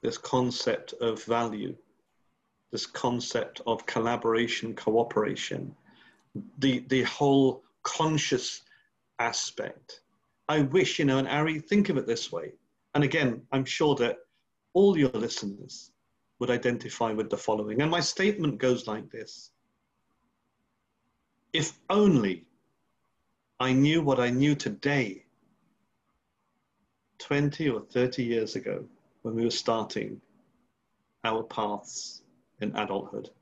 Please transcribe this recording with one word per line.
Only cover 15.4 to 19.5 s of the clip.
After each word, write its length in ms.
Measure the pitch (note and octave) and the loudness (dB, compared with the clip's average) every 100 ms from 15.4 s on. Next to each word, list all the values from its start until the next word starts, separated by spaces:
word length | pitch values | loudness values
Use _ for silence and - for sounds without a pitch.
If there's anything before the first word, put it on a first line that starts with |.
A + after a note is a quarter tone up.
| G#2 G2+ - - - _ _ _ _ _ | -8 -10 -16 -18 -20 _ _ _ _ _
would 120 | B2 | 0
identify 600 | A#2+ B2 A#2+ - - A2+ | 2 2 -2 -6 -4 -2
with 180 | G#2+ G#2+ | 0 -2
the 80 | G#2 | -2
following. 440 | - G#2+ G#2+ A2 | -2 -2 0 0
And 80 | D#3 | 2
my 100 | E3+ | 2
statement 600 | D3 - G3 G#3 D#3 G#2+ | -2 0 2 2 0 2
goes 280 | C3 B2 - | 2 2 0
like 220 | G#2+ - | -8 -8
this. 420 | A2+ G#2+ - - | -14 -14 -18 -20